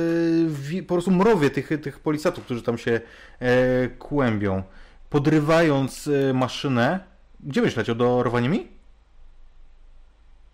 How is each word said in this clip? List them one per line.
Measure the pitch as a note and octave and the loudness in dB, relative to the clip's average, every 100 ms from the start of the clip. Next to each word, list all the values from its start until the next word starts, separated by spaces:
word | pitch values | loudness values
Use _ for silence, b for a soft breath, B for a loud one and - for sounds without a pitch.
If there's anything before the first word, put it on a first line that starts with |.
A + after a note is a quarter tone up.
| E3 E3+ E3 E3 E3 | 0 0 2 2 0
wi-, | D3 C#3 F#3 | -2 -6 -6
po | - F3 | -2 -2
prostu | F#3 | 2
mrowie | F3+ G#3+ G3+ C#3 | 4 4 4 2
tych, | C#3+ - D3+ | 0 -4 -6
tych | C#3 - | -6 -8
policjantów, | D#3 D3+ F3 - - | -4 -2 -2 -4 -6
którzy | A#2+ | -6
tam | A#2+ A#2 | -4 -4
się, | B2 A2+ A2+ B B B | -2 -2 -4 B B B
e, | B2+ B2 B2+ B2+ B2 | 0 2 2 0 -2
kłębią, | - - D3 B2+ G#2 G2+ F#2+ G2 b b b - | -6 -6 -2 0 0 -2 -2 -6 b b b -4
podrywając, | D3 C#3+ D#3 D3 E3 E3 C#3 B2+ - D3+ C#3 C3+ | -2 2 2 4 4 4 2 -2 -6 -2 0 2
e, | |
maszynę. | C3 B2 - C#3 B2 B2+ F#3+ - - - - | 2 -2 -2 -2 2 2 0 -8 -20 -20 -16
Gdzie | D3 G#3 | -6 -2
byś | A3 A#2 | 0 0
leciał? | G#2+ A2+ | -2 0
Do | B2 B2 | 2 2
Rowaniemi? | A#2+ A#2+ B2 G3 - - - - _ - - - - - - - - - - _ - - - | 2 0 0 -2 -4 -16 -20 -20 _ -20 -20 -20 -20 -20 -20 -20 -20 -20 -20 _ -20 -20 -20